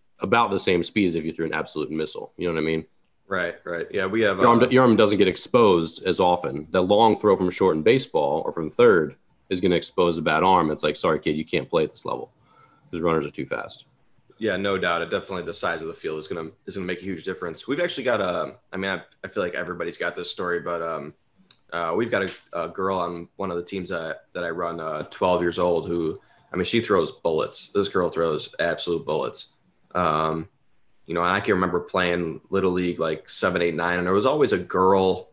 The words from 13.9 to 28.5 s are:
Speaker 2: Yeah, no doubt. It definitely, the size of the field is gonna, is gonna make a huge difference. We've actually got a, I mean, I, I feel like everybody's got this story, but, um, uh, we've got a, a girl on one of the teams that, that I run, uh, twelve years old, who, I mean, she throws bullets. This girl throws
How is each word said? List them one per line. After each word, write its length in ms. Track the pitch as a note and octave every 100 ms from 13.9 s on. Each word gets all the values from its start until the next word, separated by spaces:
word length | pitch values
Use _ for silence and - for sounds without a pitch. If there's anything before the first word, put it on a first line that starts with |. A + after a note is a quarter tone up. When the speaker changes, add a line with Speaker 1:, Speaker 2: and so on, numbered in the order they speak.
| _ _ _ _ -
Speaker 2:
Yeah, 180 | A2 F#2+
no 200 | G2+ F#2+
doubt. 260 | F2+ E2+
It 80 | E2+
definitely, 340 | G2 - F#2
the 100 | E2+
size 280 | E2 F#2 E2
of 60 | D#2+
the 60 |
field 240 | E2 E2 D#2
is 80 | D#2
gonna, 240 | F2 D#2+ - -
is 80 |
gonna 120 | F#2+ F2+
make 140 | F2
a 40 |
huge 180 | F#2+ E2+
difference. 460 | F#2+ F2+ F2 D#2+ -
We've 100 | D3
actually 240 | F3 -
got 180 | B2 A2
a, 360 | F#2 F2 D2 - _
I 40 | F#2
mean, 140 | G2
I, 120 | F#2 - _
I 60 | G2
feel 120 | G#2+
like 140 | F2+
everybody's 440 | D2 F2 F2 E2+ -
got 180 | F2 F2+
this 160 | F2
story, 260 | - F2+ F2
but, 240 | F2 E2+
um, 320 | E2 D#2+ D2 - _ _ _ _ _
uh, 220 | E2+ E2 F2+
we've 140 | A2+
got 140 | G#2
a, 400 | F#2+ - _ F2
a 40 | E2
girl 300 | E2 F#2+ F#2+
on 300 | F2 F2 E2+ -
one 160 | G2
of 40 | F2
the 60 |
teams 280 | F2 G2 F2+
that, 340 | F2 D#2+ - _
that 100 | F2+
I 80 | F2
run, 300 | E2 E2+ E2+
uh, 240 | D#2+ D2+ -
twelve 320 | - F#2 F2
years 180 | F2 E2+
old, 260 | F2+ E2+ E2
who, 340 | E2+ D#2+ - _ _ _
I 40 | F2
mean, 80 |
she 160 | F2 A#2
throws 320 | A2 F#2+ D#2
bullets. 580 | - E2+ D#2+ - - -
This 160 | G2+ F#2+
girl 220 | F#2+ F2
throws 420 | E2 E2 D2+ -